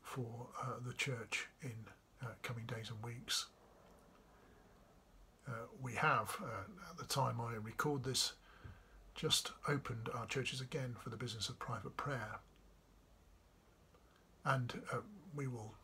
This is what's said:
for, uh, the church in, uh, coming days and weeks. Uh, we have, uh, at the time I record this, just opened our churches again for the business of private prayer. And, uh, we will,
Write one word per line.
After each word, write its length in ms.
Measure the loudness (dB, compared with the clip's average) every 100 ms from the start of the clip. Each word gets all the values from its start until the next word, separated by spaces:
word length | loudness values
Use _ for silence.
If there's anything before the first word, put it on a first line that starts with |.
for, 460 | -6 -4 -2 -4 -6 -4
uh, 180 | -2 -2
the 140 | -2
church 540 | 0 0 0 0 -2 -2 -6
in, 240 | -6 -6 -8 -14 -20 -8
uh, 120 | -6 -4
coming 240 | -4 -4 -2
days 240 | -4 -4
and 120 | -4
weeks. 440 | -4 -4 0 0 0 -6 -20 -20 -20 -20 -20 -20 -20 -20 -20 -20 -20 -20 -20 -20 -20 -20 -20 -12 -6
Uh, 200 | -4 -4 -6
we 140 | -2
have, 420 | 4 6 8 4 0
uh, 480 | -2 -4 -4 -8 -12
at 60 | -8
the 80 | 0
time 340 | 4 4 4
I 140 | 0
record 500 | -2 -4 2 4 4
this, 300 | 4 4 4 2 -14 -16 -14 -14 -16 -20 -16
just 380 | 0 4 6 4 -2 4
opened 420 | 4 4 -2 -2
our 160 | -2 0
churches 340 | 2 2 0
again 340 | -2 -2 -2
for 160 | -2 -4
the 60 | -4
business 320 | -2 -2 -2
of 100 | -2
private 380 | -2 -2 -2 -2
prayer. 440 | 0 0 -2 -6 -12 -20 -20 -20 -20 -20 -20 -20 -20 -20 -20 -20 -20 -20 -20 -20 -20 -20 -20 -4
And, 380 | 4 4 4 -2 -2
uh, 100 | -2 -2 -12 -10
we 120 | -4 -2
will, 280 | -2 -6 -6